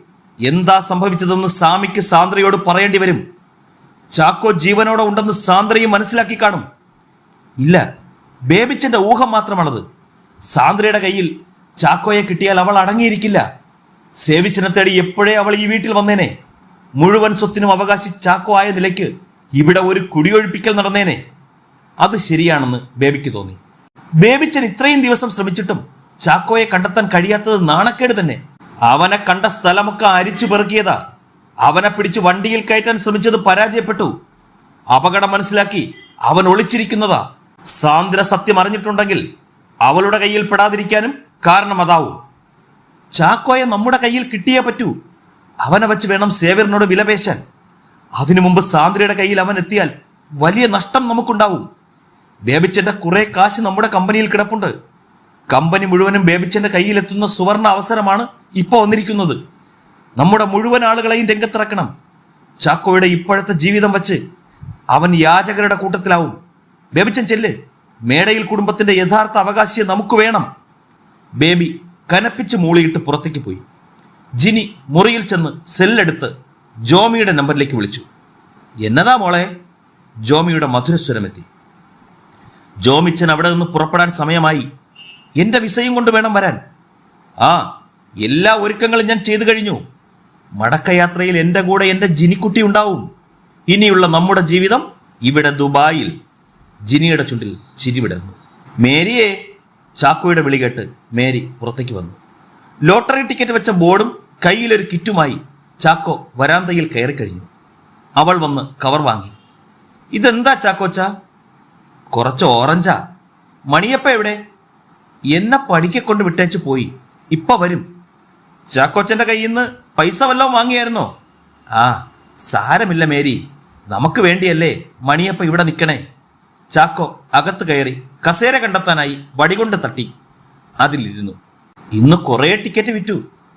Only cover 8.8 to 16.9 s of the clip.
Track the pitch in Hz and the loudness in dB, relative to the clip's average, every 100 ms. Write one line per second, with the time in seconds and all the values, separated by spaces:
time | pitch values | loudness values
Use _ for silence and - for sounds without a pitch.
8.8 | 269 226 202 233 247 220 202 190 156 113 | 0 0 2 2 2 0 -2 -2 -2 -4
9.8 | 90 _ _ _ _ _ - 131 135 202 | -10 _ _ _ _ _ -2 2 2 2
10.8 | 214 208 190 190 175 - - _ _ - | 2 2 0 -2 -4 -6 -18 _ _ -2
11.8 | 147 175 214 208 196 165 196 185 185 202 | 0 0 0 0 0 -2 0 2 2 2
12.8 | 190 226 233 208 214 190 98 - _ _ | 2 2 0 0 0 0 -2 -8 _ _
13.8 | _ _ _ - - 156 190 196 185 196 | _ _ _ -2 2 2 2 0 0 2
14.8 | 190 185 180 202 202 214 202 208 208 220 | 2 2 0 0 0 2 0 0 -2 -2
15.8 | 220 208 202 202 135 - _ _ _ _ | -2 0 0 0 -2 -6 _ _ _ _
16.8 | _ | _